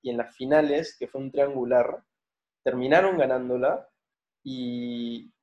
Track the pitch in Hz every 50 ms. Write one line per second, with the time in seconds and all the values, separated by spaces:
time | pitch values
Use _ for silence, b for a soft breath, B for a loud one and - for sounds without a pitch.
0 | - 127 120 117 117 - - - 131 135 151 156 151 143 143 156 160 - - -
1 | 123 - - 135 135 135 - 143 139 143 139 127 123 120 127 123 120 - - -
2 | _ _ _ _ _ _ _ _ _ _ _ _ - - 127 127 127 131 151 175
3 | 190 196 185 165 135 127 127 127 123 123 123 123 127 147 196 - - _ _ _
4 | _ _ _ _ _ _ _ _ - 131 131 127 123 120 120 120 120 120 120 120
5 | 120 117 117 117 - - _ _